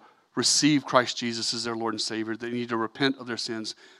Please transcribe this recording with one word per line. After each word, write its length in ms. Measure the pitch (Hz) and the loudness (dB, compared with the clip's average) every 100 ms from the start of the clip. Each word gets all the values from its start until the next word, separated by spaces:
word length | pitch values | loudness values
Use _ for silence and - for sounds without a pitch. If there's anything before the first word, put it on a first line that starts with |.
| - _ _ | -6 _ _
receive 520 | - 120 - 147 147 - | -2 2 4 6 4 4
Christ 320 | 131 117 - | 4 4 0
Jesus 340 | 120 113 110 | -4 -2 -4
as 120 | 120 | -4
their 120 | 117 113 | -4 -2
Lord 180 | 113 | -2
and 60 | 110 | -2
Savior, 360 | - 110 110 110 | -4 -4 -4 -6
they 140 | 120 | -4
need 200 | 120 120 | -4 -2
to 60 | 117 | -2
repent 420 | 110 - 139 135 | -2 0 0 0
of 80 | 120 | -6
their 100 | 113 | -6
sins, 380 | - 113 107 - - | -6 -6 -8 -12 -18